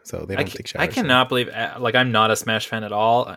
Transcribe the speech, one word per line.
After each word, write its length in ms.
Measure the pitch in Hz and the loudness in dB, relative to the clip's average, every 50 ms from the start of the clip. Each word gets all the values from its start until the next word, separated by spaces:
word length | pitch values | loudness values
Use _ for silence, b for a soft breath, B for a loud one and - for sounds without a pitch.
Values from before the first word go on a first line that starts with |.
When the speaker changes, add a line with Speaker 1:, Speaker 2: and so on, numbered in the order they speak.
| _ | _
Speaker 1:
so 220 | - - - 78 | -12 -10 -10 -8
they 100 | 92 98 | -6 -4
Speaker 2:
I 20 | 101 | -4
Speaker 1:
don't 80 | 147 - | -4 -4
Speaker 2:
ca-, 100 | - - | -6 -10
Speaker 1:
take 180 | 107 - - | -12 -10 -4
Speaker 2:
I 100 | - 156 | -4 -4
Speaker 1:
showers, 100 | 165 127 | -2 -2
so. 60 | 269 | -2
Speaker 2:
cannot 280 | 220 147 127 127 127 123 | 0 4 4 4 4 2
believe, 200 | 131 123 120 - | 0 -2 -2 -2
uh, 280 | - 113 117 - - 120 | -4 -6 -8 -8 -6 -4
like, 160 | 123 117 113 | -4 0 2
I'm 160 | 127 127 127 | 2 2 4
not 200 | 113 107 110 110 | 4 4 4 4
a 40 | 107 | 4
Smash 320 | - - 117 110 110 - - | 2 0 -2 -2 -2 -2 -4
fan 160 | - 113 107 | -6 -6 -6
at 80 | 104 | -4
all, 440 | 104 104 110 113 117 120 127 - 92 | 0 2 4 4 4 4 2 0 -6